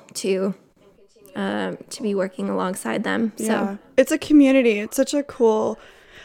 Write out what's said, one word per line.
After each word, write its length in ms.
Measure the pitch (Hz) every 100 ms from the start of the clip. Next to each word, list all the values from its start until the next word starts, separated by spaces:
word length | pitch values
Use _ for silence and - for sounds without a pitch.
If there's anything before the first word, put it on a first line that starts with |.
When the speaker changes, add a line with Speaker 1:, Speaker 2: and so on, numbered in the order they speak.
| - -
Speaker 1:
to, 380 | 190 190 196 185 _ _ _ _ _ _ - -
um, 420 | 196 208 190 - -
to 140 | -
be 100 | 226 196
working 340 | 190 - 202
alongside 540 | 190 185 196 226 214
them. 300 | 196 196 226 -
So 60 | 220
Speaker 2:
Yeah. 320 | 214 202 202 - -
It's 140 | 262
a 60 | 311
community. 640 | - 294 269 269 233 208
It's 160 | 214 -
such 180 | 262
a 100 | 294
cool 560 | 277 - 226 214 226 226 - - - -